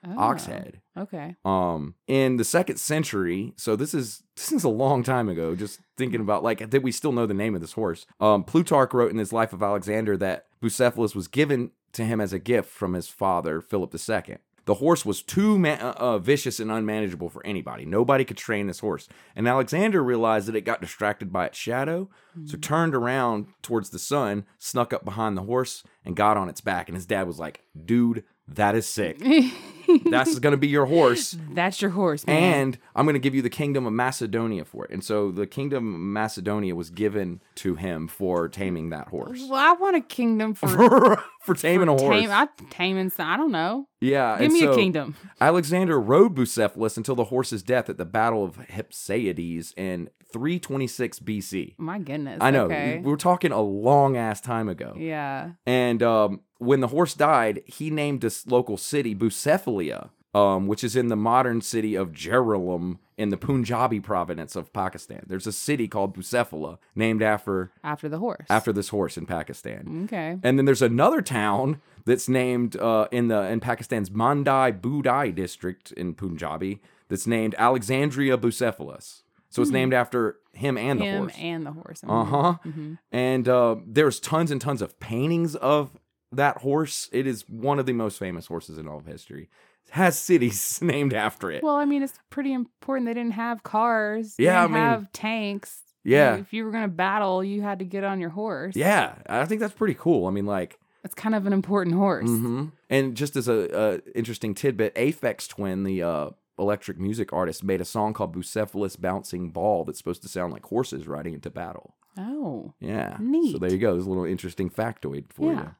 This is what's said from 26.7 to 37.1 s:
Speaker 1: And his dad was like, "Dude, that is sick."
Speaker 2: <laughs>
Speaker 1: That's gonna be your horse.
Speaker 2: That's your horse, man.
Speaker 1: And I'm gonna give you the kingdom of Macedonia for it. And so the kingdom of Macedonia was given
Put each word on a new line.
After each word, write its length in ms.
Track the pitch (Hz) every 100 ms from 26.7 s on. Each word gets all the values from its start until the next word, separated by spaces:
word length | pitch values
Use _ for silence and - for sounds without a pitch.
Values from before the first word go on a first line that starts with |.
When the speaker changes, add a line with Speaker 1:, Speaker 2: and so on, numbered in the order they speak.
| 90 87
Speaker 1:
And 80 | 87
his 100 | 90
dad 220 | 104 92
was 100 | 78
like, 220 | 78 - _ 78 82
"Dude, 380 | 117 120 113 - _ -
that 260 | 76 104
is 140 | 113 107
sick." 320 | - 95 80
Speaker 2:
<laughs> 340 | 233 311 254 - - - - 330 -
Speaker 1:
That's 340 | 127 131 311
gonna 180 | 147 143
be 120 | 143
your 160 | 143 135
horse. 520 | 165 139 120 - 170 156
Speaker 2:
That's 300 | 156 180 185
your 100 | 196
horse, 340 | 180 185 147 -
man. 160 | 151
Speaker 1:
And 340 | 180 151 135 123 _ -
I'm 100 | 143
gonna 140 | 143
give 160 | 131 131
you 60 |
the 80 | 123
kingdom 360 | - 147 139 123
of 60 |
Macedonia 720 | 110 123 127 113 117 113 101
for 220 | 76 - -
it. 60 |
And 120 | 92
so 260 | - 107 104
the 160 | 92 101
kingdom 480 | - 143 139 113
of 60 | 87
Macedonia 720 | 92 104 110 - 95 104 101
was 160 | 87 82
given 520 | 87 107